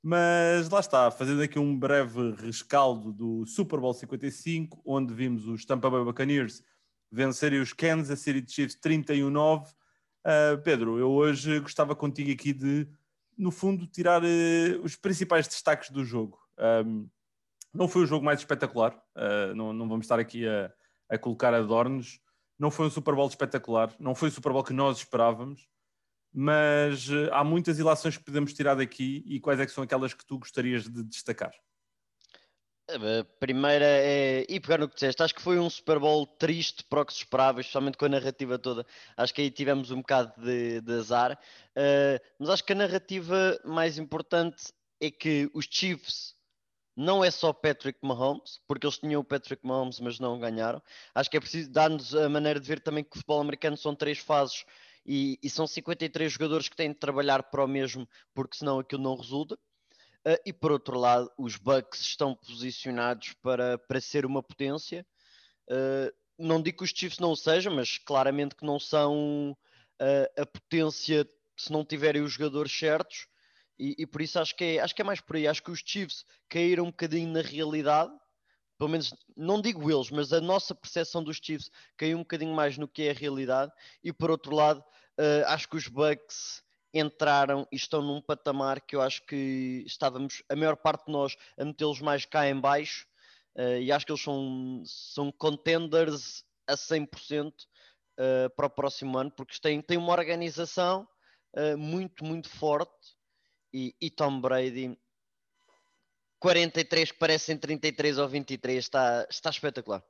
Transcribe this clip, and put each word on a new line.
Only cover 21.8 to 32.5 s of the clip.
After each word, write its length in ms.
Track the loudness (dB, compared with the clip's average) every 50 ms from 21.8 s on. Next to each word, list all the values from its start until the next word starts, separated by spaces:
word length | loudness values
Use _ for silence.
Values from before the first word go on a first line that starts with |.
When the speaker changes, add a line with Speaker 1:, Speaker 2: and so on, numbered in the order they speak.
| 2 2 0 -4 -6 -10 -16 -20 _ _ _ _ _ _ _ _
Speaker 1:
Não 120 | -2 -2
foi 160 | 0 0 -2
um 40 | 0
Super 240 | 0 -2 -2 0 2
Bowl 140 | 2 2 0
espetacular, 680 | 0 -2 -4 -2 -2 -4 -4 0 2 2 2 2 -2 _
não 160 | -6 -6 -4
foi 140 | 0 -2 -2
o 40 | -2
Super 200 | -2 -2 0 0
Bowl 100 | 0 0
que 100 | 0 0
nós 260 | 2 2 2 2 0
esperávamos, 680 | -6 _ 2 4 4 4 4 2 -6 -12 -12 -16 -20 _ _ _ _ _ _ _ _ _ _ _ _ _ _
mas, 800 | -2 2 4 4 4 6 6 6 4 4 2 0 -2 -2 -2
eh, 180 | 0 0 0 2 2
há 100 | 2 4
muitas 360 | 4 2 2 2 0 0 2
ilações 380 | 4 4 4 4 2 -4 -4
que 60 | -4 _
podemos 320 | -4 -2 -2 -2 -2 -2
tirar 220 | 0 2 2 4
daqui 480 | 4 2 -2 -2 -6 -4 -4 -4 -6 -8
e 140 | -8 -8 -4
quais 180 | 0 0 2 2
é 80 | 0
que 60 | -2 -4
são 100 | -8 -4
aquelas 320 | -2 0 0 0 -2 -6
que 100 | _ -12
tu 140 | _ -10 -10
gostarias 460 | -10 -8 -4 -2 -2 0 0 -2 -2
de 180 | -6 -8 -10 -10
destacar? 500 | -10 -10 -12 -8 -8 -6 -6 -6 -10 -10 _ _ _ _ _ _ _ _ _ _ _ _ _ _ _ _ -20 _ _